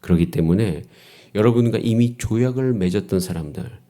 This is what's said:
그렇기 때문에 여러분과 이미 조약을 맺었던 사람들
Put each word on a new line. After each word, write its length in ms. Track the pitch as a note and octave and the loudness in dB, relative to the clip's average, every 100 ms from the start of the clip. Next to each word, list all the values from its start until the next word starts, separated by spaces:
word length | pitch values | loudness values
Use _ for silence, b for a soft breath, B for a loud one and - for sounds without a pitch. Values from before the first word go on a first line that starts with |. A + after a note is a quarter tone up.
그렇기 300 | - F2 E2+ | 2 2 2
때문에 520 | - E2 F2+ A2 D2 - B B B B | 0 2 2 0 -4 -12 B B B B
여러분과 440 | G2+ A2+ A#2 A#2 A2+ | 2 2 4 0 0
이미 340 | A#2 A2+ A#2+ A#2+ | 0 2 0 -2
조약을 560 | - A2+ B2+ B2+ C3 | -4 0 0 0 -2
맺었던 460 | A2+ F#2 G2 F#2 F#2+ | 0 0 -2 -2 -2
사람들 440 | F2+ E2+ D2 C#2+ - - | -2 -6 -8 -10 -14 -16